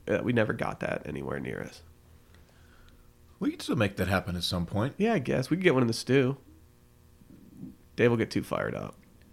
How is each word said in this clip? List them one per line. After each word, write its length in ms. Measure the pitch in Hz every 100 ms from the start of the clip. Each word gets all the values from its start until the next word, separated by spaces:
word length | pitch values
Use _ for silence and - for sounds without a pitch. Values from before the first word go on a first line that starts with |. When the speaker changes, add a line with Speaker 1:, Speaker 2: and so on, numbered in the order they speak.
| -
Speaker 1:
uh, 100 | 101
we 100 | -
never 200 | 120 107
got 280 | 120 - -
that 220 | - - -
anywhere 320 | 76 69 69
near 240 | 62 50
us. 200 | - - - - - - - - - - - - - - - - - -
Speaker 2:
We 100 | 247
could 100 | -
still 140 | - 196
make 200 | 101 98
that 120 | 90
happen 280 | 95 90 87
at 60 |
some 240 | 85 87 85
point. 280 | - 120 -
Speaker 1:
Yeah, 140 | 208
I 40 | 220
guess. 320 | 127 135 131
We 60 | 180
could 80 |
get 100 | 180
one 80 | 131
in 40 | 120
the 60 |
stew. 420 | 113 - 131 127 135 - - - - - - - - - - - - - - - -
Dave 140 | 120
will 60 | 117
get 140 | 107
too 120 | -
fired 320 | - - 55
up. 220 | 53 50 - - - -